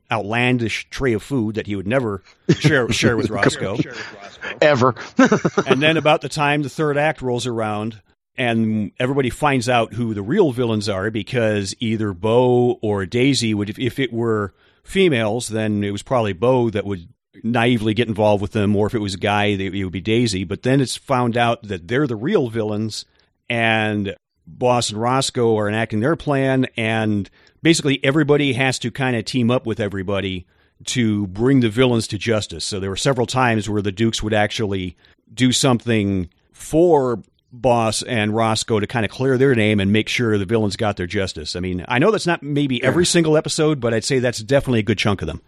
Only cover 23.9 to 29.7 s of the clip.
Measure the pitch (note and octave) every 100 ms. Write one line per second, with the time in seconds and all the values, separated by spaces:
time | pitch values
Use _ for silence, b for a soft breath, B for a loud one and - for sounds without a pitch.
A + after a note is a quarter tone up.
23.9 | G#2 G2 - _ _ - - B2 B2 -
24.9 | G#2 A#2+ C3 C3+ - A#2 G#2+ G#2 A2 A2+
25.9 | A2 B2+ E3 - C#3 C3+ C3 B2+ - A2
26.9 | A2+ A2 G#2 G2 b b b D#3 D#3+ D3+
27.9 | C3+ C#3 D3+ C#3+ D3 C#3+ A#2 C3+ B2 B2
28.9 | - B2+ A#2+ G2+ C3 A#2 B2+ A2+